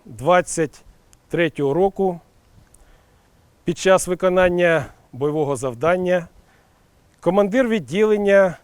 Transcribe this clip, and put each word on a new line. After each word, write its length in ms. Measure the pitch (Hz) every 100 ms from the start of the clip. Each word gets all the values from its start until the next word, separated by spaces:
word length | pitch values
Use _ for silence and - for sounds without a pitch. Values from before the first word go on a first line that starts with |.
двадцять 760 | - 113 139 180 - - 151 - - _ _ _ _
третього 460 | 156 165 - 139
року 460 | 156 196 196 190 170 _ _ _ _ _ _ _ _ _ _ _ _ _ _
під 140 | - -
час 300 | 185 185 180
виконання 800 | 180 185 180 180 175 175 160 123 - _
бойового 440 | 123 147 151 139 127
завдання 720 | 131 117 156 185 180 180 170 _ _ _ _ _ _ _ _ _
командир 480 | 170 196 202 247 240
відділення 880 | 220 120 185 214 208 202 196 185 -